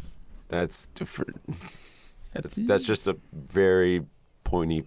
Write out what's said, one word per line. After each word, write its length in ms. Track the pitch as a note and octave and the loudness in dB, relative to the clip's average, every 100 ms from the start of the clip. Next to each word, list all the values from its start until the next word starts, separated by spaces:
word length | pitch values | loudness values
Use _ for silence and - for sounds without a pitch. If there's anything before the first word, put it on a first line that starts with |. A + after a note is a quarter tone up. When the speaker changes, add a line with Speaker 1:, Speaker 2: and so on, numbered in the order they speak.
| - - - - - | -12 -16 -18 -20 -6
Speaker 1:
That's 380 | F2 - - - | -4 -4 -6 -14
different. 540 | - E3+ - - - - - - - - - - - - | -12 -10 -8 -10 -10 -12 -12 -12 -18 -20 -20 -20 -20 -12
Speaker 2:
That's 220 | - - - | -10 -8 -4
Speaker 1:
That's, 120 | A#2 | 2
that's 160 | G2+ | 2
just 240 | A2 G#2+ - | 2 0 0
a 80 | F#2 - | -4 -6
very 720 | - C#2 F#2+ F#2+ F#2 F2+ F2+ D2 _ _ _ | -16 -4 4 6 6 6 2 -2 _ _ _
pointy 400 | - F2 E2 D#2+ | -2 0 2 0